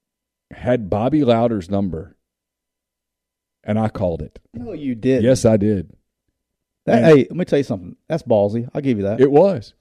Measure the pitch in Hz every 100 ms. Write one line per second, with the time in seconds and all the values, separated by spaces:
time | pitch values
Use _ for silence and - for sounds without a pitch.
0 | _ _ _ _ _ - - 127 95 104
1 | 123 151 127 113 117 107 85 98 98 80
2 | - _ _ _ _ _ _ _ _ _
3 | _ _ _ _ _ _ - 107 110 -
4 | 92 78 76 - _ - 240 160 139 117
5 | 127 131 117 127 117 110 104 98 80 _
6 | _ _ _ _ _ _ _ _ - 120
7 | 117 143 - 165 180 147 135 101 87 -
8 | - 160 - 110 101 117 120 - 139 107
9 | 98 113 139 143 196 147 - _